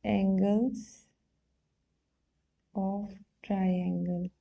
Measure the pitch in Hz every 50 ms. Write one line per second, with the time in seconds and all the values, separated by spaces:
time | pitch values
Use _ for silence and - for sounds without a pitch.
0 | _ 208 208 196 196 190 190 185 190 202 208 220 240 262 - - - - - -
1 | _ _ _ _ _ _ _ _ _ _ _ _ _ _ _ _ _ _ _ _
2 | _ _ _ _ _ _ _ _ _ _ _ _ _ _ _ 202 190 190 196 202
3 | 208 202 196 - - _ _ _ - - 202 196 190 185 180 180 180 180 180 175
4 | 175 175 180 175 180 180 _ _